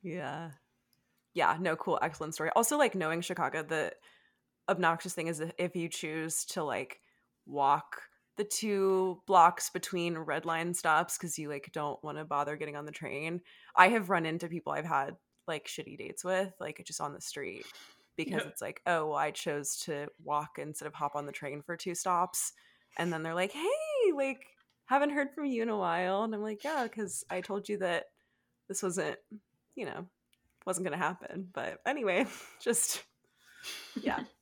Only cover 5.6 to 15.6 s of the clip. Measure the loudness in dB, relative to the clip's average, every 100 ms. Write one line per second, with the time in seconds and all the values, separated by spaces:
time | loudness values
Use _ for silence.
5.6 | -2 -2 -4 -4 -4 -4 -2 -2 -4 -2
6.6 | 0 -2 -4 -10 _ _ _ _ -8 2
7.6 | 4 4 2 -14 -16 _ _ -6 -4 -2
8.6 | 0 4 4 4 2 -2 6 10 10 8
9.6 | -4 -4 -4 -2 0 -2 -2 -2 0 -2
10.6 | 0 0 4 4 4 -2 -4 -6 -6 -6
11.6 | -6 -6 -4 -4 -8 -8 -2 0 0 -2
12.6 | -6 -8 -10 -8 -8 -4 -4 -4 -8 -20
13.6 | -2 10 10 10 4 2 2 -2 -2 -4
14.6 | -2 -2 0 0 0 -6 _ _ -6 -6